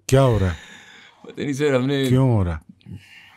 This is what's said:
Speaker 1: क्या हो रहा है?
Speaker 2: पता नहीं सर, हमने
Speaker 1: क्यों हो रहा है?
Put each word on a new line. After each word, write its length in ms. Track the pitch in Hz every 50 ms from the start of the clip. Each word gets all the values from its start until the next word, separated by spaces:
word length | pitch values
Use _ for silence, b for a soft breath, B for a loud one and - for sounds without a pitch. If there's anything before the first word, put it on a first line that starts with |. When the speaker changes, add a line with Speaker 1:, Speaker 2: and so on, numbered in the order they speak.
| _ -
Speaker 1:
क्या 120 | 131 135
हो 160 | 135 127 113
रहा 120 | 98 95 92
है? 80 | 80 B B B B B B B B B B B B B -
Speaker 2:
पता 180 | - - - 117
नहीं 100 | 147 135
सर, 220 | 135 151 147 135
हमने 320 | 123 127 139 143 139 135
Speaker 1:
क्यों 220 | 127 127 131 135 127
हो 140 | 113 104 92
रहा 120 | 87 80
है? 60 | 78 - - - _ _ B B B B B B B B B B